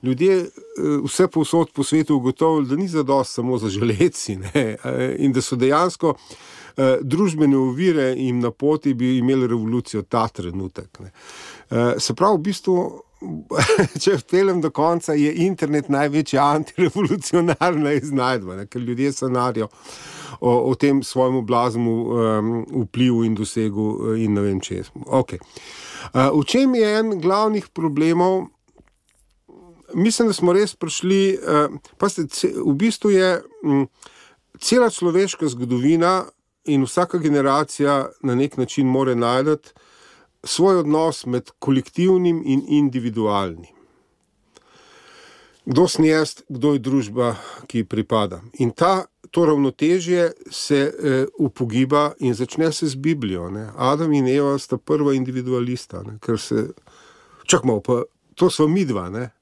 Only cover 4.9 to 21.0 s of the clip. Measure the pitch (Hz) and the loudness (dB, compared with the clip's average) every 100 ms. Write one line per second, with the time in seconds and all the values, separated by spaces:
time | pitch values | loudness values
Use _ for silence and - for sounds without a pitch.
4.9 | 127 127 127 139 131 127 127 131 147 180 | -4 -4 0 0 0 -2 0 2 4 2
5.9 | - 165 - - - - - - - 131 | 0 -2 -2 -8 -20 -20 -20 -18 0 2
6.9 | 127 143 151 202 156 151 135 131 127 185 | 2 0 0 0 2 4 4 2 0 0
7.9 | 160 131 127 131 123 120 110 143 151 147 | 2 0 0 -2 0 -2 0 0 0 0
8.9 | 127 127 131 123 135 123 117 110 120 117 | 0 0 2 2 2 2 0 -2 -4 -4
9.9 | 107 98 117 113 - 90 90 92 - 90 | -8 -2 -2 -2 -4 -10 -8 -10 -12 -18
10.9 | - 95 _ - - - - - 117 120 | -18 -20 _ -20 -20 -20 -20 -6 0 0
11.9 | 120 - 113 190 202 165 196 - 180 175 | 0 -4 0 2 2 -2 -6 -2 0 -2
12.9 | - - _ - 156 - - - 440 196 | -8 -20 _ -12 -12 -6 -2 2 4 2
13.9 | - - 185 - 180 196 180 156 - 156 | 2 0 0 0 2 2 2 -2 0 0
14.9 | 170 - 151 147 165 175 185 151 151 143 | 0 0 2 2 2 0 0 0 -2 0
15.9 | 139 147 147 147 139 143 151 143 - 180 | 0 2 0 0 2 4 2 -2 0 0
16.9 | 190 196 202 - 175 170 147 175 165 147 | 0 -2 -2 0 0 2 2 0 0 0
17.9 | 147 139 139 127 127 92 92 101 123 120 | 0 0 -2 0 -2 -4 -12 -10 -10 -6
18.9 | 120 139 135 135 127 127 113 107 - - | -2 -2 -2 -2 0 0 -2 -6 -8 -20
19.9 | - - - - - 123 123 123 127 143 | -20 -18 -18 -18 -4 0 2 2 2 2
20.9 | 139 | 2